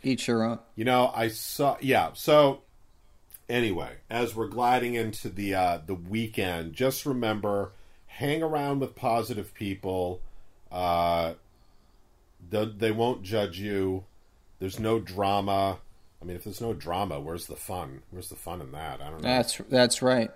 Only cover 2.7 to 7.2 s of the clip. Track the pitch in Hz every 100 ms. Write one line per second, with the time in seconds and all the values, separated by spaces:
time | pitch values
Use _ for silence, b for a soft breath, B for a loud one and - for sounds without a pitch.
2.7 | - - - - - _ - - 120 117
3.7 | 87 65 - - 117 120 107 104 110 120
4.7 | 127 120 120 110 107 113 92 101 95 90
5.7 | 85 78 92 85 107 113 113 92 85 82
6.7 | 76 131 131 147 127